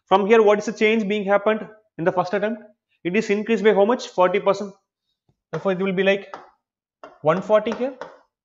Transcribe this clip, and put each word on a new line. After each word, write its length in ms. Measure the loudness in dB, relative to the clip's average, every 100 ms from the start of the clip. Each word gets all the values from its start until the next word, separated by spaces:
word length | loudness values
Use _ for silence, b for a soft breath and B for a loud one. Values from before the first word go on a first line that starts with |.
| 0
From 200 | 0 4
here, 160 | 4
what 160 | 6 2
is 80 | -2
the 60 |
change 360 | -2 0 0 -2
being 160 | -4
happened 420 | 0 0 0 -2 -6 -20 _ -4
in 60 |
the 80 | -4
first 220 | -2 -4
attempt? 280 | -4 -4 -6 -14 _ _ _
It 140 | -4 -2
is 140 | -2
increased 340 | -2 -2 2
by 80 | 2
how 120 | 4
much? 240 | 2 0 -4
Forty 300 | 0 2 2
percent. 340 | 0 -2 -4 -16 _ _ _ _ _ _ _
Therefore, 200 | -6 -4
it 60 | -2
will 140 | -2
be 120 | 0
like 320 | 0 0 -4 -18 -20 _ _ _ _ _ -20 _
one 200 | -2 -2
forty 300 | 2 0 0
here. 220 | -6 -8 -10 -20 -20 _ _